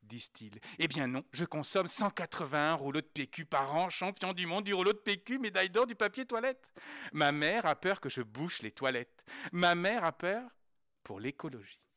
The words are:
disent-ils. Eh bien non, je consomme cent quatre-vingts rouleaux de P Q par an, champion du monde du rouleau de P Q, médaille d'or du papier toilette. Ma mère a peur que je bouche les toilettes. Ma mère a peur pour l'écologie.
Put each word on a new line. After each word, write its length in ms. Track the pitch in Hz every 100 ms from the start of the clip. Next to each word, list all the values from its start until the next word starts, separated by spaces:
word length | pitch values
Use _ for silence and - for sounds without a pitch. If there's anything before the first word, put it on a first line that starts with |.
disent-ils. 560 | 110 117 - - 110 104 - -
Eh 80 | 160
bien 220 | 151 131
non, 160 | 131 -
je 120 | -
consomme 440 | 170 156 139 196 180
cent 220 | - 208
quatre-vingts 640 | - 175 - 151 147 151
rouleaux 260 | 160 139 143
de 60 | 156
P 200 | - 135
Q 180 | -
par 300 | 151 147 135
an, 160 | 151 180
champion 420 | - 185 196 185
du 140 | 180 175
monde 160 | 180
du 100 | 202
rouleau 200 | 196 185
de 60 | 208
P 220 | - 202
Q, 200 | - 262
médaille 300 | 233 190 190
d'or 140 | 190
du 120 | 247 226
papier 280 | 208 -
toilette. 480 | 262 233 247 262 - - - - -
Ma 200 | 151 147
mère 340 | 147 151 214 180
a 80 |
peur 260 | 143 180 196
que 80 | 139
je 140 | 127
bouche 400 | 113 110 165 -
les 80 | 110
toilettes. 540 | - 131 127 123 _ - - -
Ma 240 | 175 175
mère 300 | 175 180 233
a 80 | 170
peur 360 | 151 175 208 247 _ _ _ _ _
pour 160 | - 98
l'écologie. 640 | 113 143 160 127 98 - _